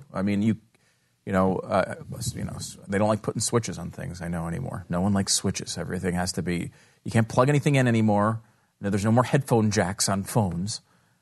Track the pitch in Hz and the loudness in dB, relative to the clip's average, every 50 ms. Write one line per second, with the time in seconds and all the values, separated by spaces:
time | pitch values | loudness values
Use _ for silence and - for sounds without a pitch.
0 | - - - 95 95 101 101 101 104 113 107 - - _ _ _ _ _ _ _ | -8 -10 -6 -4 -2 0 0 2 2 2 0 0 -4 _ _ _ _ _ _ _
1 | _ _ _ _ _ 101 98 92 95 95 92 - - - 101 95 92 - - - | _ _ _ _ _ 0 2 2 4 4 2 0 -2 0 0 0 0 0 -4 -10
2 | - - - - - - - - 98 95 - - - - - - - - 101 98 | -12 -12 -12 -8 -6 -6 -6 -6 -6 -8 -8 -10 -10 -12 -14 -14 -8 -4 0 2
3 | 107 107 110 107 - - - 117 - - - 117 110 - 85 87 87 85 - - | 2 2 2 0 -2 -4 -4 -4 -2 -2 -2 -2 -2 -2 -6 -8 -8 -10 -10 -10
4 | 85 87 87 87 85 85 87 85 82 85 85 87 87 85 82 - - - 87 87 | -10 -10 -8 -8 -6 -6 -4 -4 -4 -4 -4 -6 -6 -6 -8 -10 -8 -4 -2 0
5 | 92 104 101 98 95 - - - - 98 90 - - - - 90 82 - 90 90 | 2 2 2 2 2 0 0 0 0 -2 -2 -4 -6 -8 -8 -8 -6 -6 -6 -4
6 | 90 92 87 90 90 92 - 98 82 90 87 85 87 - - - - _ _ _ | -2 -2 0 0 -2 -2 -2 -4 -4 -2 -2 -4 -4 -6 -10 -16 -20 _ _ _
7 | - - - 120 113 - - - 127 139 147 143 - 156 143 135 127 123 117 113 | -8 0 2 2 2 4 4 4 4 4 4 2 2 4 4 4 4 4 4 4
8 | 110 110 101 101 101 110 113 113 - _ _ _ _ _ _ _ 107 101 101 101 | 4 4 4 4 2 2 0 -2 -6 _ _ _ _ _ _ _ -4 -2 0 0
9 | 98 113 113 123 120 - - 143 135 - 127 113 107 107 98 107 92 87 101 - | 2 4 4 4 4 4 2 0 2 2 2 4 4 4 4 2 2 0 0 -2
10 | - - 98 98 95 - - 117 104 90 82 85 92 107 - - - _ _ _ | -2 0 0 -2 -2 -2 0 0 0 0 0 -2 -4 -6 -6 -8 -12 _ _ _
11 | _ _ _ _ | _ _ _ _